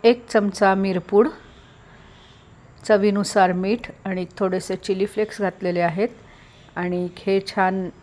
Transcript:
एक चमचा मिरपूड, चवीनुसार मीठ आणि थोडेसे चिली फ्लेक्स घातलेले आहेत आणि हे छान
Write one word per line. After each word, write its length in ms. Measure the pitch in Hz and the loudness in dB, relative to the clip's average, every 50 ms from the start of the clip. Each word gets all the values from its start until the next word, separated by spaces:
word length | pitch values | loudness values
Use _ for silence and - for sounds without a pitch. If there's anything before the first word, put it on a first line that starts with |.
| - | 6
एक 220 | 233 247 240 - - | 4 4 4 -4 0
चमचा 460 | - 220 208 202 - - 208 196 190 | 0 2 2 2 0 2 2 2 4
मिरपूड, 540 | 190 190 190 180 180 - - 202 208 240 311 - - - - - - - - - - - - - - - - - - - - - - - - - - - - - - - | 2 0 0 -2 -4 -4 4 4 4 4 4 0 -8 -20 -20 -20 -20 -20 -20 -20 -20 -20 -20 -20 -20 -20 -20 -20 -20 -20 -20 -20 -20 -20 -20 -20 -20 -20 -20 -20 -16 0
चवीनुसार 680 | - 214 196 196 208 196 202 196 - - 208 185 185 | 2 2 4 4 2 2 0 -2 0 2 4 4 4
मीठ 380 | 180 180 185 196 226 240 - - - - - | 2 0 0 -2 -2 -4 -4 -16 -18 -10 -8
आणि 220 | 196 190 185 180 175 - - | -6 -6 -6 -6 -8 -4 -4
थोडेसे 380 | 202 185 185 185 - - 185 | -2 -2 -2 -4 -4 -6 -8
चिली 300 | - - - 190 185 196 | -8 -4 -4 -2 -2 -2
फ्लेक्स 340 | 202 - 214 214 214 - - | -4 -2 -4 -4 -4 -4 -4
घातलेले 400 | 202 185 180 - 190 180 175 175 | -4 -4 -4 -4 -4 -4 0 0
आहेत 960 | 170 170 160 190 214 254 - - - - - - - - - - - - - | 0 0 0 -2 -4 -4 -4 -12 -20 -20 -20 -20 -20 -20 -20 -20 -20 -14 -8
आणि 320 | - 180 180 180 180 180 175 180 | -6 -4 -4 -2 -4 -4 -6 -8
हे 240 | - - 196 196 196 196 | -8 -2 0 0 0 -2
छान 420 | - - 208 190 185 190 190 185 170 - - | -2 -2 0 0 0 0 -2 -6 -8 -10 -14